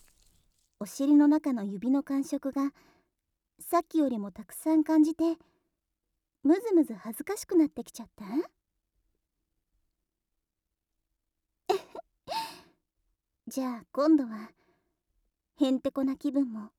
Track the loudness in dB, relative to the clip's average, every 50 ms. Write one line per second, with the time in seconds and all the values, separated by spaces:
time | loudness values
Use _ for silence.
0 | _ _ _ _ _ _ _ _ _ _ _ _ _ _ _ -16 -16 -12 -8 -4
1 | 2 4 6 6 6 6 4 2 2 -2 -4 -4 -4 -6 -8 -6 -2 0 0 0
2 | 0 -2 -4 -4 -4 -4 -6 -6 -6 -6 -4 -4 -4 -6 -6 _ _ _ _ _
3 | _ _ _ _ _ _ _ _ _ _ _ -20 -8 -2 -2 -2 0 _ 0 0
4 | 0 0 0 -4 -6 -8 -10 -14 -18 -18 -14 -8 -2 2 2 2 4 4 6 6
5 | 6 4 4 0 0 -2 -2 -4 _ _ _ _ _ _ _ _ _ _ _ _
6 | _ _ _ _ _ _ _ _ 2 2 2 2 2 2 4 4 4 2 -2 -12
7 | -12 -12 -10 -10 -8 -8 -8 -8 -4 0 4 4 4 4 2 -6 -14 -14 -14 -18
8 | -18 -18 _ -18 -12 -6 -4 -4 -4 -6 _ _ _ _ _ _ _ _ _ _
9 | _ _ _ _ _ _ _ _ _ _ _ _ _ _ _ _ _ _ _ _
10 | _ _ _ _ _ _ _ _ _ _ _ _ _ _ _ _ _ _ _ _
11 | _ _ _ _ _ _ _ _ _ _ _ _ _ -2 -2 -2 -4 -8 -20 -20
12 | -20 _ _ _ _ -10 -8 -8 -8 -10 -12 -20 -20 _ _ _ _ _ _ _
13 | _ _ _ _ _ _ _ _ -20 -12 -8 -8 -6 -6 -8 -10 -14 _ -4 0
14 | 2 4 4 4 4 0 -8 -12 -16 -18 _ _ _ _ _ _ _ _ _ _
15 | _ _ _ _ _ _ _ _ _ _ _ -2 0 0 0 0 -2 -4 -4 -4
16 | -4 -4 -4 -4 -6 -4 -2 -2 -2 -2 -4 -12 -14 -16 _